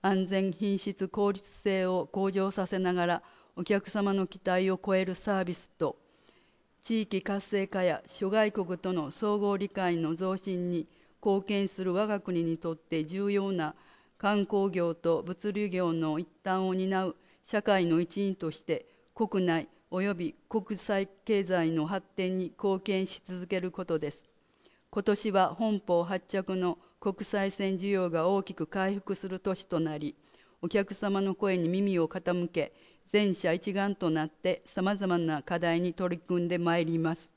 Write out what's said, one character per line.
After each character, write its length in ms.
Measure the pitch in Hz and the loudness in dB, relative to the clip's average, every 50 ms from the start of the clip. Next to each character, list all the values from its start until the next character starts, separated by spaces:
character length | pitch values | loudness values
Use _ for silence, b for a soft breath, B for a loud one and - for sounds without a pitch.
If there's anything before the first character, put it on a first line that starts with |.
安 240 | - 190 196 190 190 | 2 2 2 2 2
全、 280 | 175 196 190 190 190 170 | 2 0 0 0 0 -2
品 240 | - 220 202 196 | -2 0 0 0
質、 320 | 190 - 202 190 - 196 185 | 0 -2 -4 -4 -4 -6 -4
効 240 | - 214 202 202 202 | 0 2 2 2 2
率 120 | 196 - | -2 -6
性 400 | - - - - 202 190 190 185 | -14 -20 -4 -2 0 2 2 2
を 220 | 185 185 180 190 - | 2 2 0 -2 -2
向 220 | - 196 196 196 | -2 -2 -2 0
上 180 | 185 196 190 196 | 2 2 0 0
さ 140 | 190 - 185 | 0 -2 -4
せ 140 | 175 - 190 | -2 0 0
な 140 | 185 180 180 | 0 2 2
が 120 | 180 175 | 2 2
ら、 180 | 175 175 - B B B B B B B | 2 0 0 B B B B B B B
お 80 | - 180 | -10 -2
客 240 | - 214 196 196 - | 0 0 0 0 -2
様 240 | - 214 202 202 196 | -2 0 0 2 2
の 120 | 196 190 | 0 -2
期 140 | 180 - - | -2 -6 -6
待 300 | _ 190 180 185 190 190 | _ 0 2 2 2 2
を 80 | 185 185 | 0 0
超 140 | - - 190 | 0 0 2
え 80 | 190 190 | 2 2
る 120 | 180 180 | 0 -4
サ 240 | - - 214 202 190 | -6 -2 -2 0 0
ー 40 | 185 | 0
ビ 100 | 180 170 | -2 -4
ス 160 | - - - | -8 -10 -18
と、 260 | _ _ 165 147 - _ _ b b b b b b b b b b b b b _ _ | _ _ -2 -2 -2 _ _ b b b b b b b b b b b b b _ _
地 220 | - - 226 220 214 | -4 -2 0 0 0
域 180 | 214 202 190 | 0 -2 -4
活 260 | - - 202 202 - | -2 -2 -4 -4 -4
性 200 | - 208 202 196 | -2 -2 -2 -2
化 140 | 190 - 190 | 0 0 2
や 220 | 185 180 151 - - | 2 2 2 0 -4
諸 240 | - - - 208 190 | -12 -8 -4 -2 0
外 220 | 202 220 214 214 | 2 4 2 2
国 260 | 214 220 185 165 185 | 2 -2 -2 -2 -4
と 140 | 170 - 185 | -4 -2 -2
の 200 | 185 170 151 135 | -2 -2 -2 -4
相 260 | - - 226 208 208 | -6 -4 -2 0 0
互 200 | 208 202 202 202 | 2 2 0 0
理 120 | 190 196 196 | 0 -2 -4
解 260 | - 190 185 175 170 | -4 -2 0 0 0
の 200 | 165 165 156 165 | 0 0 -2 -2
増 200 | 160 190 190 190 | -2 -2 -2 -2
進 340 | 190 - 202 185 180 180 180 | -4 -4 -4 -4 -2 -2 -2
に 200 | 175 170 156 b b b b b b b - | -2 -2 -4 b b b b b b b 0
貢 180 | 214 196 196 196 | 2 2 2 2
献 240 | - 208 196 196 190 | 0 0 0 0 0
す 120 | - - | -2 -4
る 120 | 185 185 175 | -2 0 0
我 140 | 190 214 | 0 0
が 120 | 214 214 196 | 0 -2 -4
国 240 | - - 180 170 170 | -2 -2 -2 0 0
に 140 | 165 165 | 0 -2
と 160 | 160 - 170 165 | -4 -4 -6 -6
っ 20 | |
て 300 | 160 _ _ 165 160 156 | -6 _ _ -2 -2 -2
重 260 | 156 175 190 202 202 | -2 -4 -2 0 2
要 220 | 202 202 196 196 190 | 2 2 2 0 0
な 200 | 180 160 151 - b b b b b b b b | -2 -2 -4 -6 b b b b b b b b
観 240 | _ - 202 214 208 | _ 0 2 2 2
光 280 | 202 196 214 202 196 196 | 2 2 2 2 2 2
業 240 | 170 180 170 170 165 | 2 2 0 0 0
と 300 | 165 - 170 165 156 - | 0 2 2 2 2 0
物 300 | 175 180 - - 208 196 | -4 -8 -4 -4 -4 -2
流 160 | 208 208 202 | 0 -2 -2
業 240 | 180 180 185 170 165 | 0 0 0 2 2
の 260 | 165 165 156 151 156 | 2 0 0 0 -2
一 80 | 175 - _ _ _ | -4 -6 _ _ _
端 200 | 196 185 190 190 | -2 0 0 2
を 100 | 185 185 | 0 0
担 320 | 185 185 190 196 185 190 | 0 0 0 2 0 0
う 100 | 180 - b b b b b | -2 -4 b b b b b
社 200 | b - - 208 | b -2 -2 0
会 240 | 208 - 202 190 180 | 4 4 4 4 6
の 160 | 170 160 165 | 4 4 2
一 160 | 175 - - 196 202 | 2 0 -2 -2 -2
員 80 | 196 190 | -2 -2
と 160 | - - 160 | -2 -4 -6
し 80 | 151 - | -6 -8
て、 260 | - - 165 - - b b b b b b | -4 -4 -4 -4 -4 b b b b b b
国 300 | - 226 208 - 196 185 | -2 -2 0 2 0 2
内 240 | 180 165 165 - - b b b b | 2 2 0 -2 -6 b b b b
お 100 | - 185 | -4 -2
よ 120 | 190 202 202 | 0 0 -2
び 220 | 170 175 160 - _ _ _ | -2 -4 -6 -6 _ _ _
国 280 | - 226 190 - 220 | -4 -4 -4 -4 -8
際 300 | 185 - - 208 196 196 | -8 -2 -2 0 0 0
経 380 | 196 - _ _ - 220 202 190 | -2 -8 _ _ 0 2 2 2
済 260 | 170 185 180 165 160 | 2 2 2 2 2
の 140 | 165 160 151 | 2 2 0
発 200 | 160 196 190 185 _ _ | 0 -2 -4 -6 _ _
展 200 | - 190 185 185 | -2 -2 0 0
に 80 | 185 185 | -2 -2
貢 360 | 175 - - - 196 190 190 | -4 -6 -2 0 0 0 0
献 240 | 190 214 196 190 190 | 0 0 0 0 0
し 160 | 185 - - _ | -2 -6 -12 _
続 220 | - 180 180 180 | -12 -10 -10 -6
け 140 | 175 196 185 | -4 -4 -2
る 100 | 180 185 | -2 -4
こ 140 | 165 - 180 | -6 -6 -4
と 120 | - 170 | -2 -2
で 140 | 156 156 147 | -2 -2 -4
す。 180 | - - - _ _ _ b b b b b b b b b b | -8 -10 -20 _ _ _ b b b b b b b b b b
今 140 | - 208 196 | -6 -2 2
年 280 | - 202 202 - 220 | 2 2 2 0 2
は 240 | 185 190 185 160 165 | 4 4 4 4 2
本 240 | - 226 220 214 196 | 0 0 0 0 0
邦 240 | - - 175 170 170 | 0 2 2 2 2
発 240 | 170 196 185 - | 2 -2 -6 -6
着 300 | _ - 196 185 - 185 | _ -4 -4 -2 -2 -2
の 200 | 185 180 180 170 B B B B B | 0 0 0 -2 B B B B B
国 240 | - 202 190 - 202 | -4 -4 -4 -4 -6
際 260 | - - 208 196 196 | -4 -2 0 0 0
線 260 | 190 - 196 190 190 | -2 -2 -2 0 0
需 140 | 180 185 202 | 0 0 0
要 180 | 202 190 185 175 | 0 2 0 0
が 180 | 165 165 160 | 0 2 2
大 160 | 180 196 196 190 | 2 2 2 0
き 100 | - 185 | -4 -6
く 140 | - 160 | -6 -6
回 280 | - - 202 190 190 202 | -4 -2 -2 0 0 0
復 200 | 196 190 - 196 | -2 -4 -6 -6
す 120 | - - 190 | -6 -4 -8
る 100 | 185 185 | -8 -4
年 240 | _ 202 185 185 - | _ -2 -4 -4 -4
と 140 | _ 175 170 | _ -2 -2
な 180 | 165 156 156 | 0 -2 -2
り、 180 | 147 151 147 - _ b b b b b b b b | -4 -6 -8 -8 _ b b b b b b b b
お 60 | - | -8
客 260 | 175 - 208 196 196 202 | 0 0 0 0 0 -4
様 280 | - - 202 196 196 | -4 -2 0 0 2
の 120 | 196 196 185 | 2 0 0
声 240 | - 214 196 190 | 0 0 2 2
に 120 | 180 170 165 | 2 2 2
耳 280 | 180 190 202 202 190 175 | 2 2 2 2 2 2
を 100 | 165 156 | 2 0
傾 380 | - 185 175 185 180 180 175 170 | -2 -4 -2 0 0 0 -2 -2
け、 240 | - 170 143 - b b b b b b b - | -2 -2 -2 -2 b b b b b b b 2
全 240 | - 208 208 202 180 | 2 4 4 4 2
社 180 | - - 175 165 | 2 2 0 0
一 200 | 185 - 208 185 | 2 0 -2 0
丸 220 | 202 196 202 196 | 0 0 0 -2
と 140 | - - 165 | 0 0 0
な 160 | 160 160 156 | 2 2 0
っ 40 | 156 | -2
て 340 | - _ - 180 180 - _ | -6 _ -2 -2 -2 -2 _
様 300 | - - - 185 196 208 | -10 -4 -2 0 0 0
々 240 | 190 196 185 175 170 | 0 0 0 0 2
な 240 | 170 160 156 147 - | 2 0 -2 -2 -4
課 160 | - 180 170 | -4 -2 0
題 220 | 170 170 165 170 | 0 2 2 2
に 120 | 180 180 165 | 0 0 -2
取 240 | - 185 180 175 | -2 -2 -2 -2
り 40 | 175 | -4
組 240 | - - 180 175 175 | -2 -2 0 0 2
ん 20 | |
で 100 | 170 175 | 2 0
ま 220 | 175 175 170 165 175 | 2 2 2 2 2
い 60 | 170 | 2
り 120 | 160 165 | 2 0
ま 160 | 165 160 160 165 | 0 0 0 -2
す。 180 | - - - _ | -4 -8 -16 _